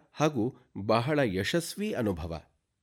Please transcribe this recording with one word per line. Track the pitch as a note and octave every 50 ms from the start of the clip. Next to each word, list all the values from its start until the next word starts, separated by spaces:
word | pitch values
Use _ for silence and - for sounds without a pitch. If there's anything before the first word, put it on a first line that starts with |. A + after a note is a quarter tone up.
| _ _ _
ಹಾಗೂ | - D3 D#3+ D3 B2 G#2 B2+ B2 - - _ _ -
ಬಹಳ | G2 G#2+ A2 A2+ A#2 C3+ D#3 D3
ಯಶಸ್ವಿ | C#3 A#2 F2+ F#2+ G2 - - E3+ E3 - - - G3+ G#3+ -
ಅನುಭವ. | - A#2+ G#2+ G2 D#2+ E2+ E2+ E2 D#2 - _ _ _ _ _ _ _